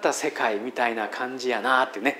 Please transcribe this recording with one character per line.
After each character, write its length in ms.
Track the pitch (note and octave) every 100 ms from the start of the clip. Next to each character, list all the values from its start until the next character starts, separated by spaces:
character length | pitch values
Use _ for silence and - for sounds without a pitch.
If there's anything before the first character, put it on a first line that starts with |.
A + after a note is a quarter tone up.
た 100 | -
世 200 | C#3 D#3
界 260 | - B2+ G#2
み 160 | A#2+
た 160 | B2+ A#2+
い 60 | A#2
な 120 | G#2
感 300 | - B2+ C3
じ 100 | B2
や 140 | A#2
な 220 | A2 C3
っ 80 | C3
て 80 | G#2
い 20 |
う 20 |
ね、 160 | A#2+ C#3